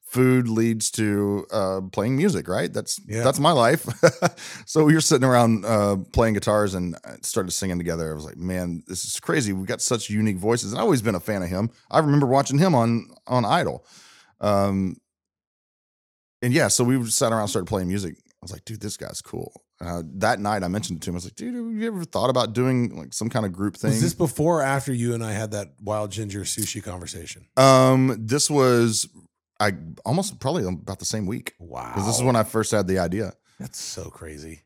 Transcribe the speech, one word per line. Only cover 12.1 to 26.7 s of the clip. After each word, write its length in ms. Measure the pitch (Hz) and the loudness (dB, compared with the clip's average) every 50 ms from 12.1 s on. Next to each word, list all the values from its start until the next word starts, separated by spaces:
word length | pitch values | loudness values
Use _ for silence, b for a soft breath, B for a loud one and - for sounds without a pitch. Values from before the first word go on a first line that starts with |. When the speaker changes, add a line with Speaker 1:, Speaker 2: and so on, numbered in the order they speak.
| 143 147 143 | 4 4 4
Speaker 1:
watching 320 | 123 127 139 139 - 127 143 | 4 4 2 2 2 2 2
him 160 | 180 190 160 | 4 4 4
on, 340 | 127 117 117 117 117 - - - _ _ | 4 4 2 0 -2 -4 -8 -20 _ _
on 180 | - 127 127 113 | -2 0 0 2
Idol. 380 | 101 135 175 143 87 62 - b b b b b b b b b b b _ | 2 0 0 0 -2 -4 -8 b b b b b b b b b b b _
Um, 540 | - 104 104 98 98 101 98 98 95 92 82 - _ _ _ _ _ _ _ _ _ _ _ _ _ _ _ _ _ _ _ _ _ _ _ _ _ _ _ _ | 0 2 2 4 2 2 0 0 -2 -2 -6 -10 _ _ _ _ _ _ _ _ _ _ _ _ _ _ _ _ _ _ _ _ _ _ _ _ _ _ _ _
and 100 | - 123 | -2 2
yeah, 160 | 123 135 143 101 | 4 4 4 4
so 160 | - - 123 | 4 2 4
we 140 | 120 131 131 | 4 2 2
just 160 | 120 113 - - | 0 -2 0 0
sat 140 | 135 117 | 2 2
around 100 | 113 113 | 2 0
and 80 | 104 101 | -2 0
started 160 | - 110 90 | -2 -4 -2
playing 220 | - 110 98 92 87 | -2 -2 -2 -2 -2
music. 280 | 95 101 95 82 - _ | -4 -4 -4 -8 -10 _
I 180 | _ _ _ _ | _ _ _ _
was 100 | - 90 | -16 -16
like, 120 | 92 - _ | -16 -14 _
"Dude, 160 | - 117 104 | -16 -14 -12
this 160 | 98 107 - | -10 -12 -10
guy's 240 | - - - - - | -10 -12 -12 -12 -14
cool." 320 | - - - - - - _ - _ _ _ _ | -14 -12 -12 -12 -12 -12 _ -20 _ _ _ _
Uh, 220 | - 87 85 87 85 78 67 | -8 -8 -6 -6 -8 -10 -6
that 220 | 95 95 110 123 95 | 0 0 0 0 0
night 220 | 101 104 107 104 | -2 -2 -2 -2
I 60 | 92 87 | -2 -2
mentioned 300 | 92 107 - - 90 76 | -2 -4 -4 -6 -8 -8
it 40 | - | -6
to 60 | - | -6
him. 40 | 87 | -8
I 40 | 90 | -8
was 60 | 87 | -8
like, 100 | 101 _ | -12 _
"Dude, 200 | - 214 240 240 | -12 -10 -10 -8
have 260 | 247 233 226 226 214 | -8 -8 -8 -6 -6
you 40 | 220 | -6
ever 180 | 226 214 185 170 | -6 -6 -8 -10
thought 260 | - - - 214 - | -6 -4 0 0 2
about 220 | 131 127 117 107 | 2 2 0 0
doing, 440 | 107 120 127 131 127 123 120 113 - | 0 0 0 2 2 0 0 -2 -4
like, 160 | 80 76 65 | -10 -14 -10
some 160 | - - 107 117 | -8 -6 -6 -2
kind 160 | - 120 110 | -2 -2 -2
of 80 | 98 | -2
group 240 | 87 90 101 104 - | -4 -4 -4 -4 -4
thing?" 140 | - - 110 | -2 -2 0
Speaker 2:
Was 120 | 110 113 | 2 2
this 120 | - 175 - | 2 0 0
before 460 | - 175 139 - - 151 165 175 160 | 0 -2 -2 0 0 0 2 2 2
or 20 | |
after 300 | 139 135 139 139 127 143 | 2 0 0 -2 -2 -4
you 220 | 131 120 120 120 120 | -4 -2 -2 -2 -2
and 100 | 117 113 | -2 -4
I 80 | 110 | -4
had 180 | 104 104 110 107 | -4 -4 -4 -4
that 200 | 104 104 101 - _ _ | -6 -8 -8 -10 _ _
wild 280 | 104 104 107 107 107 101 | -6 -6 -4 -4 -4 -6
ginger 280 | 92 110 110 101 98 101 | -6 -8 -8 -8 -8 -8
sushi 400 | 92 - - - 104 92 | -8 -6 -6 -6 -6 -6